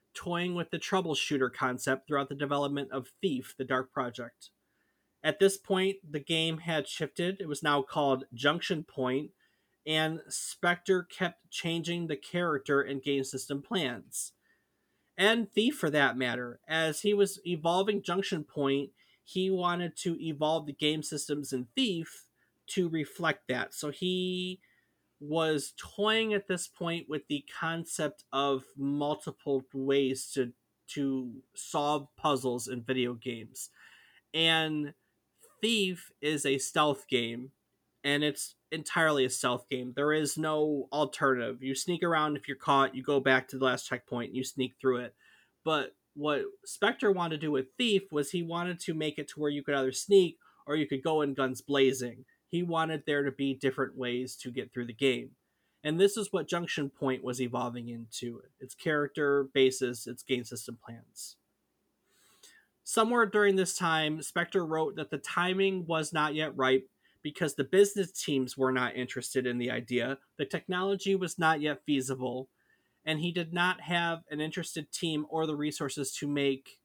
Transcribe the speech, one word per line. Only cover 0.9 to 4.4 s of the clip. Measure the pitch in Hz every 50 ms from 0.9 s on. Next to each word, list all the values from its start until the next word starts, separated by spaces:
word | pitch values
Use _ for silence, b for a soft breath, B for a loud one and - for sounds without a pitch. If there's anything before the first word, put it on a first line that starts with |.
| 196 185 175 165 143 - - - 147 131 131 123 -
concept | - 131 127 127 127 - 139 131 131 -
throughout | - 151 139 139 -
the | 143
development | 139 147 139 143 143 143 143 143 143 139 -
of | 135 135 127 - - _
Thief, | - 185 139 123 127 - - -
the | 131
Dark | 127 131 127 127 - -
Project. | 143 127 120 117 - 120 113 - _